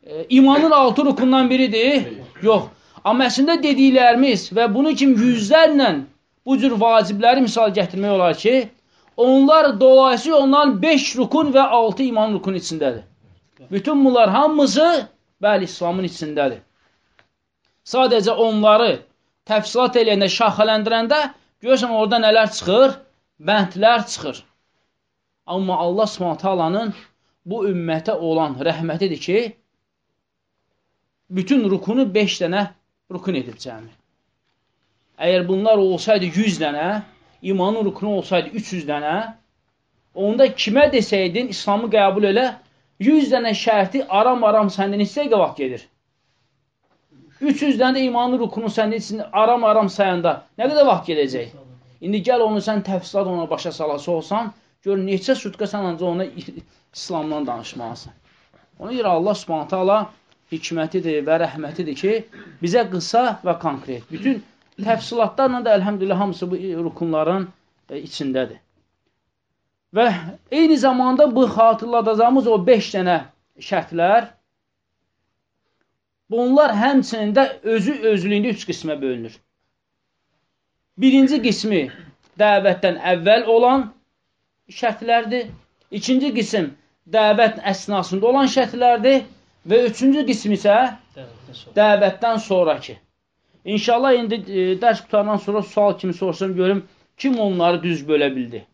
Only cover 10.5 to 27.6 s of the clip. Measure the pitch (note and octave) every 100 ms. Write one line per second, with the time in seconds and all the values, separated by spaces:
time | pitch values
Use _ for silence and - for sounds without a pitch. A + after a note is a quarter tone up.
10.5 | C#4+ D4 G3+ D#4 D4 - A#3+ B3 D4+ D4+
11.5 | C4+ C4+ A#3 A3+ G3 C4 A3+ A3 G3 F#3+
12.5 | F#3 - D#3+ C#3+ A2+ - _ _ _ _
13.5 | _ C3 G3 C#4 C#4+ C4+ B3 G#3 G#3+ D4+
14.5 | D4+ C#4 G3+ E4 D#4+ G#3+ _ _ _ G#3
15.5 | G3+ F3+ - E3+ F#3 F3+ - D3+ D3 C#3
16.5 | A#2 _ _ _ _ _ _ _ _ _
17.5 | _ _ _ - B3 C4 A3+ G3+ G#3 A3+
18.5 | G#3+ G#3+ G#3+ A3+ C3+ - _ _ _ -
19.5 | G#3+ G#3+ A#3 B3 A#3+ A3 G3+ G3 - A3+
20.5 | G3 G#3+ A3 G#3 A3+ A3+ D4 C#4+ - _
21.5 | _ A3+ C4 A#3+ A3+ G#3+ A#3 A3 A3 G#3+
22.5 | - F3+ G#3+ C4+ - _ _ _ _ D#3
23.5 | G#3 F#3 F#3 A3 A#3+ - - D3+ - _
24.5 | _ _ _ _ _ _ _ _ _ -
25.5 | F3+ F#3+ E3+ F3 F#3+ G#3+ - F3 D#3 F#3+
26.5 | F#3 E3 G3 A3+ - - _ _ _ E3+
27.5 | A3+